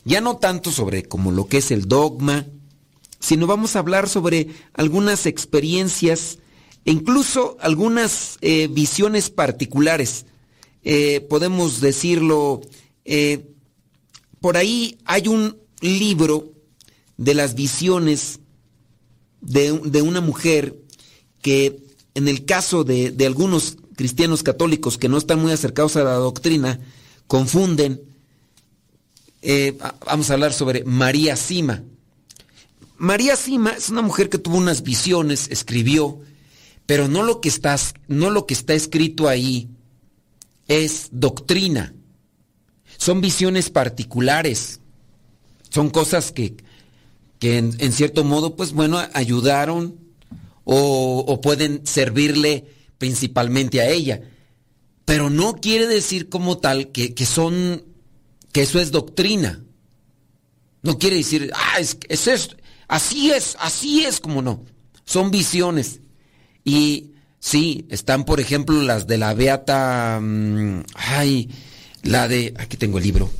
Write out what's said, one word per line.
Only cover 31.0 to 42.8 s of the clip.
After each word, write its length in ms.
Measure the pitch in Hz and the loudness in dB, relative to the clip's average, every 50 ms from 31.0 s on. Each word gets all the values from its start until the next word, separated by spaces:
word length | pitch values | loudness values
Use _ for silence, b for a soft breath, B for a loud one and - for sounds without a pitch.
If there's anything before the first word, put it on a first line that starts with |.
| 127 131 139 147 156 151 131 | 2 2 2 2 2 2 0
Sima. 460 | 120 - - 185 175 156 127 104 90 - - - _ _ _ _ _ _ - - b b b b b b b b _ - - _ | -2 -4 -4 -2 -2 -2 -2 -2 -4 -8 -16 -20 _ _ _ _ _ _ -20 -20 b b b b b b b b _ -20 -20 _
María 400 | - 170 185 202 208 247 277 269 | -4 -2 -2 0 2 2 2 2
Sima 340 | - - 262 269 240 214 220 | 0 0 -2 0 0 0 0
es 180 | - - - - | 0 -2 -6 -4
una 140 | 226 233 | -2 -2
mujer 260 | 226 196 - 185 196 196 | -2 0 2 0 0 0
que 100 | - 160 | 0 -4
tuvo 180 | - 165 170 | -2 0 2
unas 260 | 185 180 175 151 123 | 2 2 2 0 0
visiones, 680 | - 127 120 - - 185 180 170 156 147 143 131 - - | -2 -4 -2 -2 0 0 2 2 2 0 -2 -2 -4 -6
escribió, 680 | 131 - - - 113 120 113 131 147 156 147 143 143 B B B B B B B B B B B B B B | -6 -8 -6 -4 -2 0 2 4 4 2 2 0 -4 B B B B B B B B B B B B B B
pero 220 | - 147 147 139 135 | 0 0 2 2 2
no 140 | 151 190 | 2 2
lo 180 | 220 233 226 233 | 2 0 0 0
que 80 | - 147 | -2 -4
está, 280 | - - - 143 143 135 - - - - - - | -2 -2 0 -2 0 0 -2 -4 -6 -10 -8 -4
no 220 | 139 147 170 202 | 0 0 2 2
lo 160 | 214 202 - | 2 0 -2
que 80 | - 123 | -2 -6
está 200 | - - - 156 | -4 -2 0 0
escrito 540 | 156 156 156 - 156 160 160 160 160 156 139 | 0 0 0 0 0 0 0 0 0 2 2
ahí 400 | 131 127 127 131 127 120 117 - - - _ _ _ _ _ _ _ _ _ _ _ - - _ _ _ _ - | 2 2 0 -2 -2 -4 -6 -8 -16 -20 _ _ _ _ _ _ _ _ _ _ _ -20 -20 _ _ _ _ 0
es 400 | 147 156 156 151 151 - - - | 2 2 2 0 -4 -8 -10 -10
doctrina. 840 | 123 123 147 127 - - - - 180 196 190 180 147 113 82 - - - _ _ _ _ _ _ _ _ _ _ _ _ _ _ _ _ | -4 0 0 0 0 -2 -2 -2 0 0 2 0 0 -2 -4 -6 -12 -20 _ _ _ _ _ _ _ _ _ _ _ _ _ _ _ _